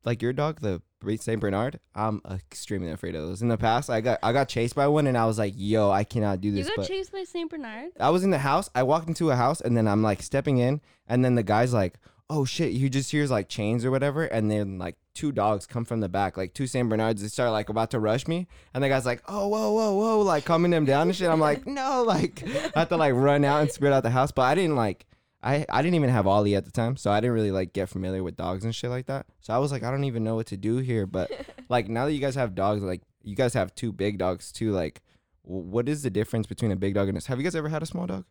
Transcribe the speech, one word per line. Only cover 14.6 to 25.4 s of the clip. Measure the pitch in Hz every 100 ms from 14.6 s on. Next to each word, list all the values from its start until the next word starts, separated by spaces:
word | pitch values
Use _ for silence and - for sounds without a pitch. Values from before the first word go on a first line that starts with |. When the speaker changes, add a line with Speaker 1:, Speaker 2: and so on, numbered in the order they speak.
| 101 95
Speaker 1:
like, | 87 - _
two | - 151
dogs | 117 104 104 -
come | 120 117
from | 117
the | 101
back, | 95 98 92
like, | 92
two | - 131
Saint | 127 120
Bernards. | 110 110 110
They | 104
start, | - 123
like, | 110 107
about | 107 110
to | 123
rush | 107 117 143
me, | 165 180 - _
and | 127
the | 139
guy's | 135 123
like, | 123 -
"Oh, | 202 202
whoa, | 214 214
whoa, | 214 220 196
whoa," | 220 220
like, | 202 156 -
calming | 165 175
them | 170 143
down | 139 170
and | 185
shit. | 180
I'm | 160
like, | 151 147 -
Speaker 2:
<laughs> | 277
Speaker 1:
"No," | 262 262
like, | 233 170 170 - - 269 320 -
I |
have | 165
to, | 170
like, | 151
run | 127 139 143 143
out | 143
and | 151
sprint | - 143
out | 139
the | 117
house, | 127 135
but | -
I | 127 156
didn't, | 180 143
like, | 107 92 - _ _ _